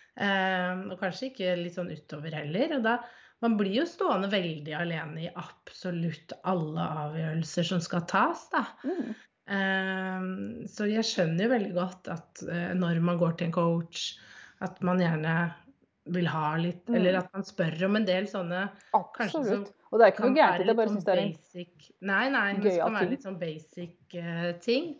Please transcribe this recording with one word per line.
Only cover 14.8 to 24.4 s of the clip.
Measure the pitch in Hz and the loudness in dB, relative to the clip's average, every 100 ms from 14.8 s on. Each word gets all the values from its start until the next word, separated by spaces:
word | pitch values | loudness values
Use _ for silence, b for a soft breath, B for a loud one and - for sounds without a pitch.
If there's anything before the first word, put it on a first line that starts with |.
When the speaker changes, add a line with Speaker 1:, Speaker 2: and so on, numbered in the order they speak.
Speaker 1:
man | 180 180 | 0 2
gjerne | 170 160 156 160 170 - - _ _ _ - | 2 2 0 0 0 -6 -18 _ _ _ -6
vil | 175 165 | -2 0
ha | 156 151 160 | 0 0 0
litt, | 175 175 - | -2 -4 -2
Speaker 2:
Mm. | 233 | 2
Speaker 1:
eller | 180 185 | 4 2
at | 185 | 0
man | 196 | -8
spør | 196 - 165 160 190 | -6 -2 -2 0 0
om | 214 | 2
en | 196 | 2
del | 185 | 0
sånne, | 202 202 170 180 196 B B | 0 -4 -4 -4 -4 B B
kanskje | 208 - - 220 | 0 0 -4 -2
som | 320 | 0
Speaker 2:
Absolutt. | 233 208 202 - _ | 0 0 -2 -14 _
Og | 214 | 8
det | 214 | 8
er | |
ikke | - | 8
noe | 240 | 4
Speaker 1:
kan | 285 | 6
Speaker 2:
gærent | 262 | 6
i | |
Speaker 1:
være | 175 | 6
Speaker 2:
det, | 185 | 2
Speaker 1:
litt | 226 | 4
Speaker 2:
bare | 214 | 2
Speaker 1:
sånn | 202 | 0
Speaker 2:
synes | 185 | 2
det | |
er | - | 2
en | 196 | 0
Speaker 1:
basic, | 156 _ 180 175 _ - _ | -4 _ -16 -16 _ -20 _
nei, | 196 196 262 | -2 0 2
nei, | 262 202 | 2 0
men | 196 | 2
som | 208 | 2
Speaker 2:
gøyal | 175 | 4
Speaker 1:
kan | 160 | 2
være | 214 | 2
Speaker 2:
ting. | 180 | 0
Speaker 1:
litt | 269 | -2
sånn | 196 180 | -6 -6
basic, | 170 156 - 175 170 - - 175 | -6 -8 -12 -12 -12 -14 -14 -10
eh, | 170 170 | -6 -4